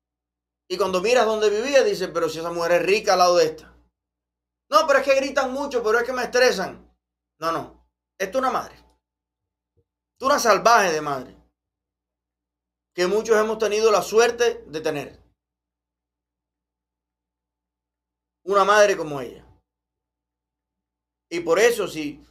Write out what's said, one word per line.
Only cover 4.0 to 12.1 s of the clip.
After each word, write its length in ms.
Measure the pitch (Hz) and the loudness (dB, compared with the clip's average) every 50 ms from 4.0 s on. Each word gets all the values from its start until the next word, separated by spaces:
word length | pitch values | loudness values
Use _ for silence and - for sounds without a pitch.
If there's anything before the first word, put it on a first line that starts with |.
| _ _ _ _ _ _ _ _ _ _ _ _ _ - | _ _ _ _ _ _ _ _ _ _ _ _ _ 0
"No, 180 | 262 311 302 | 2 2 4
pero 120 | 269 277 269 | 4 2 2
es 60 | 262 | 2
que 80 | 277 269 | 2 0
gritan 380 | 269 269 277 - 285 262 254 254 | 0 0 -2 -2 -4 -4 -4 -4
mucho, 300 | 277 285 277 277 240 202 | -6 -6 -6 -4 -4 -2
pero 160 | 214 220 240 | 0 0 0
es 60 | 233 | 0
que 80 | 247 262 | -2 -4
me 120 | 254 240 | -6 -6
estresan". 720 | - - 247 254 247 196 185 180 143 117 117 - _ _ _ _ _ _ _ _ _ _ - | -2 0 2 2 2 2 0 -4 -8 -10 -16 -20 _ _ _ _ _ _ _ _ _ _ -8
No, 120 | 156 165 | -6 -6
no. 380 | 165 151 123 - - _ _ _ _ _ _ _ _ - | -4 -6 -6 -12 -16 _ _ _ _ _ _ _ _ -10
Esto 200 | 190 190 - 262 | -10 -6 -4 -4
es 40 | 254 | -2
una 80 | 254 | -2
madre. 240 | 233 170 - - - | -2 -4 -6 -8 -16
Esto 1500 | - _ _ _ _ _ _ _ _ _ _ _ _ _ _ _ _ _ _ _ _ _ _ _ _ _ _ _ - 240 | -20 _ _ _ _ _ _ _ _ _ _ _ _ _ _ _ _ _ _ _ _ _ _ _ _ _ _ _ -6 -2
es 0 | |
una 120 | 269 294 254 | 0 0 2
salvaje 540 | - 233 202 185 170 220 240 220 202 180 160 | 2 2 2 4 4 4 4 4 4 2 0
de 80 | 156 | -2
madre. 380 | 151 147 139 131 127 - 92 _ _ _ _ _ _ _ _ _ _ _ _ _ _ _ | -4 -6 -8 -8 -10 -14 -20 _ _ _ _ _ _ _ _ _ _ _ _ _ _ _